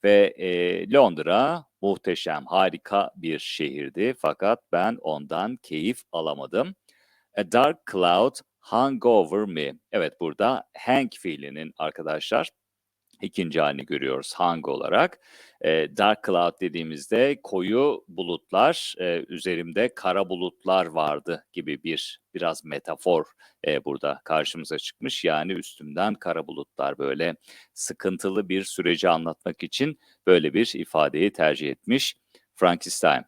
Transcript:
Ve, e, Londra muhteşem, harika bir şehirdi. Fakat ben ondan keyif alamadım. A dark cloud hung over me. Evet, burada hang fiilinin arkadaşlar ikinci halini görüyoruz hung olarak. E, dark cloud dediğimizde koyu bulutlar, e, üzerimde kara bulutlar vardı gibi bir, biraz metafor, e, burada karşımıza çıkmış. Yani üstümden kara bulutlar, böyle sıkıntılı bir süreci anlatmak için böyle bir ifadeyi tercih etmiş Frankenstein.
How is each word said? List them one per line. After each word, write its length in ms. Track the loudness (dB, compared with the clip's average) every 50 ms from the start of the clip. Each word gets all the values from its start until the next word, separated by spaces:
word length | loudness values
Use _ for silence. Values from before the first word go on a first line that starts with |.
| 6
Ve, 300 | 8 8 8 8 6 2
e, 540 | -4 -4 -2 0 2 2 0 0 -2 -2 4
Londra 720 | 6 6 6 6 4 -2 0 2 4 4 4 2 0 -4 -8 _ _ _
muhteşem, 640 | -2 -2 -2 0 -2 -4 -4 -2 -4 -6 -6 -6 -6
harika 680 | 0 2 2 2 2 0 -6 _ -2 0 0 0 -2 _
bir 240 | -8 -6 -6 -6 -6
şehirdi. 760 | -6 -10 -6 -6 -6 -6 -4 -8 -10 -8 _ -2 -2 -2 -2
Fakat 420 | _ -2 -2 -2 _ 0 0 0 0 _ _
ben 260 | 0 0 0 0 -2 -4
ondan 540 | -6 -6 -6 -6 -6 -4 -4 -4 -2 -4 -6
keyif 460 | -10 _ -8 -6 -4 -2 -4 -4 -6 -10 _
alamadım. 640 | -6 -4 -4 -4 -4 -6 -8 -4 -2 -2 -2 -2 -6 _ _ _ _ _ _ _ _ _ _ _ _
A 140 | -6 -4 2
dark 260 | 2 4 4 4 2 _ _ -6
cloud 440 | 0 2 4 4 6 6 4 2 0 -4 _ _ _ _
hung 460 | _ -2 0 0 2 2 0 2 4
over 400 | 6 6 6 4 4 0 -2 -2
me. 280 | -2 -4 -4 -4 -6 -8 _ _ _
Evet, 220 | -2 -2 -2 -2 -4 _
burada 440 | -6 -6 -2 0 0 2 2 -2 -6 _ _
hang 360 | -8 0 2 2 2 2 -2 -8
fiilinin 600 | -10 -8 -8 -8 -8 -12 -12 -12 -12 -12 -12 _
arkadaşlar 720 | -6 -6 -6 -6 -6 -6 -6 -4 -4 -4 -2 0 -2 -2 -2 _ _ _ _ _ _ _ _ _ _ _ _ _ _
ikinci 400 | -12 -8 _ -4 -4 -2 0 0
halini 240 | 0 0 0 -4 -6
görüyoruz 480 | -6 -6 -4 -2 -2 -4 -4 -6 -10 -4
hung 300 | 0 0 0 0 -2 -4
olarak. 520 | -6 -6 -4 -2 0 2 2 2 2 -2 _ _ _ -20 -20 -20 -20 _ _
E, 360 | 0 2 2 2 0 -2 0
dark 260 | 2 4 4 4 2 0
cloud 360 | 0 2 2 2 2 0 _
dediğimizde 760 | -6 -4 -4 -6 -8 -8 -10 -12 -6 -2 2 2 4 2 2 -4 _
koyu 600 | -6 -4 -2 -2 0 2 2 2 2 0 -4 _
bulutlar, 880 | -12 -8 -8 -6 -4 -6 -8 _ _ 2 4 4 4 2 -2 -6 -10 -8 -4
e, 260 | -2 -2 -2 -2 -4 _
üzerimde 680 | -12 -6 -4 -4 -4 -4 -4 -4 -2 -2 -2 -2 _
kara 340 | -4 -4 -2 0 0 -2 -2
bulutlar 560 | -4 -6 -6 -6 _ _ _ 2 2 2 2
vardı 600 | 0 -2 -2 0 0 -2 -4 _ -6 -8 -8 _ _ _
gibi 300 | -10 -8 -8 -8 -6 -6
bir, 380 | -6 -6 -6 -6 -10 -14 _ _ _ -10
biraz 320 | -4 -4 -4 -4 -6 -10
metafor, 600 | -10 -12 -10 _ -10 -10 -4 0 2 2 2 0 -4 _ _ -20 _ _ _ -4
e, 180 | -2 -2 -2 _
burada 360 | -6 -8 -4 -4 -6 -6 -6 _
karşımıza 540 | -2 0 0 0 -2 -6 -10 -10 -8 -8
çıkmış. 480 | -8 -8 -10 _ _ -10 -8 -8 -2 -2
Yani 280 | 0 0 0 -2 -4 -6
üstümden 600 | -8 -8 -12 -18 _ -18 -10 -4 -2 -2 -2 -2
kara 340 | -4 -6 -6 -6 -4 -6
bulutlar, 500 | -8 -12 -14 -14 _ _ -4 -4 -4 -2
böyle 380 | -4 -4 -4 -2 -2 -2 -4 -4 _ _ -20 -20 -20 -20 _ _
sıkıntılı 760 | -10 -10 -10 -10 _ -4 -4 -4 -2 -6 -4 -2 -2 -4 -2
bir 140 | -4 -4 -4
süreci 460 | -4 -6 -2 0 0 0 4 4 4
anlatmak 540 | 4 2 0 -6 -8 _ _ -10 -8 _ -10
için 360 | -10 -4 -4 -4 -4 -4 _ _ _ _ _ _
böyle 260 | 6 6 8 6 4 2
bir 180 | 2 2 2 -2
ifadeyi 560 | -8 -8 -2 2 2 2 2 2 2 0 0
tercih 380 | 2 4 4 4 4 2 -4 -6
etmiş 460 | -8 _ _ 0 0 0 0 -2 -6 _ _ _ _ _ _ _ _
Frankenstein. 680 | 4 4 4 4 2 -4 -8 -4 2 4 4 4 2 -2